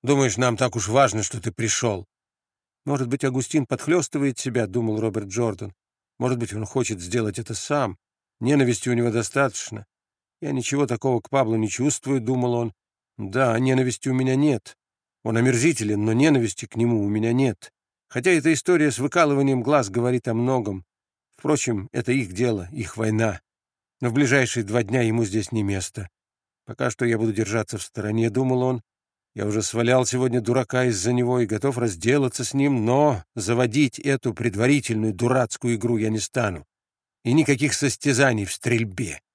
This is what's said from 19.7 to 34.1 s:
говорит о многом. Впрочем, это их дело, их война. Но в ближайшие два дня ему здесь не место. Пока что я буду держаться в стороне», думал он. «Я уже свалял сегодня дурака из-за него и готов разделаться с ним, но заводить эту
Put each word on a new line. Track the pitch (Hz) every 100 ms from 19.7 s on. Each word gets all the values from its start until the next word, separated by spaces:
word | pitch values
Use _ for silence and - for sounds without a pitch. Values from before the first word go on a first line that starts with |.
| 147 107
говорит | 120 123 127 123
о | 113
многом. | 120 131 113 95 - _ _ _ _ _
Впрочем, | 143 147 - 107 98
это | 120 120
их | 131 104
дело, | 90 123 107 87
их | 147 95 -
война. | 110 107 110 98 _ _ _ _ _ _
Но | 123
в |
ближайшие | 120 135 139 131 120
два | 101 117
дня | 101 127
ему | 113 117 107
здесь | 110 101
не | 113
место. | 98 98 - - 90 _ _ _ _ _ -
Пока | 113 127
что | - 123
я | 113
буду | 110
держаться | 101 101 113 104 107
в |
стороне», | - - 104 110 113
думал | 123 131 127
он. | 127 127 _ _ _ _ _ 107
«Я | 104
уже | 104
свалял | 101 110 120 127 123
сегодня | 127 127 123
дурака | 113 123 120 127 127
из-за | 101 101
него | 123 123 127
и | 110
готов | 107 139 120
разделаться | 117 87 107 143 131 - 120
с |
ним, | 139 143 131 110
но | 131 147 113 - -
заводить | 95 120 127 123 139 -
эту | 139